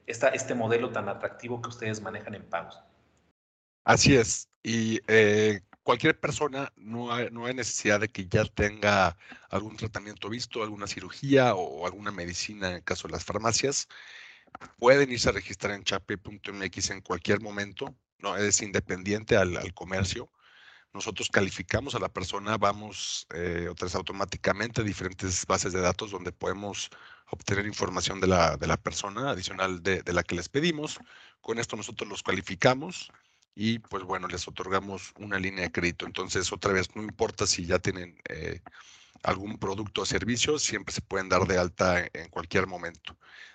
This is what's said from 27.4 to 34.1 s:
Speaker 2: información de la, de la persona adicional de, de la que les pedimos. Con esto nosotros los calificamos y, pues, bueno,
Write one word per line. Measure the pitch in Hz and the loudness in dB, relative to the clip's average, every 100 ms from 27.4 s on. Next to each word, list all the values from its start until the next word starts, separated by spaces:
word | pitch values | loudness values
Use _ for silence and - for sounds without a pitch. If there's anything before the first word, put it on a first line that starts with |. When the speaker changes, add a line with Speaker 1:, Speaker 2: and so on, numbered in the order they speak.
| - 101 104 | -2 -2 -2
Speaker 2:
información | 98 92 90 90 95 | -2 -2 0 -2 2
de | 92 | 4
la, | 92 82 73 | 6 4 2
de | 82 | -2
la | 80 | -2
persona | - - 101 104 139 | -2 -6 -6 -4 -4
adicional | 95 90 95 95 90 | -4 -6 -2 -2 0
de, | 90 90 | 0 0
de | - | 0
la | 87 | 0
que | 87 87 | 0 -4
les | 87 | -2
pedimos. | 139 175 151 151 - - - - _ | 0 0 0 -6 -10 -16 -20 -20 _
Con | - 117 | -6 -4
esto | 117 110 | -4 -6
nosotros | 101 101 107 | -8 -8 -8
los | 98 | -6
calificamos | - 95 - 95 131 131 170 - - _ _ _ _ - | -2 -2 -2 4 4 4 -2 -10 -14 _ _ _ _ -2
y, | 110 113 | 0 0
pues, | - 98 | -4 -8
bueno, | 92 | -4